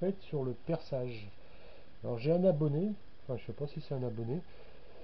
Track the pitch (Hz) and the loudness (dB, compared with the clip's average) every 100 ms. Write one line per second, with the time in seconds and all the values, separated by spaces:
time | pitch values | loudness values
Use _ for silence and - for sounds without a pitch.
0 | 180 196 - 147 127 113 - 165 - 135 | 0 0 0 0 0 0 0 0 0 0
1 | 123 113 101 - - - - - - - | 0 -2 -6 -8 -8 -8 -8 -8 -8 -6
2 | 117 117 139 175 185 147 151 147 208 208 | -2 0 4 6 8 6 6 4 2 0
3 | - - - 120 - 113 147 156 - 139 | -6 -6 -4 -4 -2 -4 -4 -4 -4 -2
4 | 123 110 117 165 - - - - - - | 0 0 0 -2 -2 -8 -8 -8 -8 -8